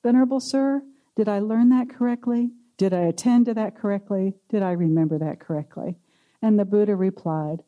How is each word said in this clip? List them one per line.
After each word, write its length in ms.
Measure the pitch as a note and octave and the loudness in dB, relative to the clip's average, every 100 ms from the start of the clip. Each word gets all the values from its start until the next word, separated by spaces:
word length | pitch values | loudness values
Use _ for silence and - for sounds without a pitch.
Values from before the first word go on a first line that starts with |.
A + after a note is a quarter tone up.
Venerable 380 | A#3+ B3+ B3+ C4 | 4 4 4 0
Sir, 420 | - C4+ C4+ C#4 C#4 _ _ | -2 -2 0 -2 -6 _ _
did 140 | - G#3+ | -4 -2
I 100 | G3+ | -2
learn 300 | G#3+ A3+ A#3+ | -2 2 4
that 180 | B3+ B3 | 4 0
correctly? 600 | - B3 A#3+ A#3+ A#3+ A#3+ - _ - | -4 -4 -2 -2 -2 -2 -6 _ -2
Did 160 | F#3+ | 0
I 100 | F3+ | 2
attend 440 | E3+ F3 B3 A#3+ A#3+ | 0 0 2 4 4
to 80 | |
that 220 | A3 A3 - | 0 -6 -6
correctly? 580 | G3+ G3+ G3+ G3 F#3+ F#3+ _ | -4 -4 -4 -4 -4 -6 _
Did 120 | G#3+ | -2
I 100 | F#3+ | -2
remember 440 | F3 E3+ D#3+ D#3+ D#3 | 0 2 2 0 -2
that 220 | D#3 - | -6 -8
correctly?" 560 | - D#3 D#3 - - F3+ _ _ _ _ | -8 -8 -8 -12 -12 -12 _ _ _ _
And 160 | A3 G#3 | 0 2
the 80 | G3 | 2
Buddha 300 | G#3 G#3 G3 | 0 0 0
replied 680 | F#3+ F#3+ E3+ D#3 D3+ E3 | -2 -4 -6 -6 -6 -8